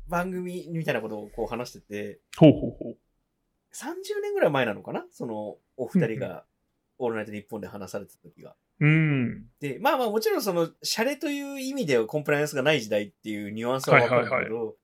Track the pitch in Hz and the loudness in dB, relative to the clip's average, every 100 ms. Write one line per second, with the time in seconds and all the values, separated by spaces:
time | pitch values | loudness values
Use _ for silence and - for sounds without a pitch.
0 | - 175 180 180 180 180 147 165 151 123 | -4 -4 -2 -4 -6 -8 -6 -6 -2 -2
1 | 110 110 104 - 107 117 123 101 - 104 | -2 -8 -10 -6 -4 -4 -8 -10 -12 -8
2 | 104 98 _ - 156 - - - 117 - | -8 -12 _ 10 10 10 2 -8 -12 -14
3 | _ _ _ _ _ _ _ - 262 370 | _ _ _ _ _ _ _ -12 -10 -10
4 | 381 415 415 403 240 139 120 95 92 156 | -6 -4 -2 2 4 4 0 -2 -6 -8
5 | 359 - 123 107 107 - _ - 120 190 | -8 -10 -8 -6 -8 -12 _ -8 0 2
6 | 113 110 95 82 - _ _ _ _ - | 0 -2 -6 -8 -16 _ _ _ _ -6
7 | 123 110 107 104 - 110 95 104 92 104 | -4 -4 -6 -10 -10 -10 -10 -10 -10 -10
8 | 98 - - _ 82 - _ - 151 156 | -12 -20 -20 _ -20 -20 _ 0 2 4
9 | 156 139 117 - 110 - 143 127 240 269 | 4 2 0 -4 -14 -10 -8 -2 0 2
10 | 240 214 440 370 202 170 165 - - - | 2 0 0 0 0 0 0 -2 -6 -2
11 | 240 294 311 285 277 277 262 277 180 123 | -2 -2 -4 -4 -6 -8 -6 -4 2 2
12 | 110 151 147 147 147 143 131 151 110 104 | 2 -2 0 0 0 0 2 2 2 0
13 | 104 _ 110 104 104 107 117 131 131 131 | -2 _ -8 -6 -6 -4 -2 -2 4 6
14 | 120 123 113 127 107 113 113 - | 6 2 2 -2 -4 -6 -6 -10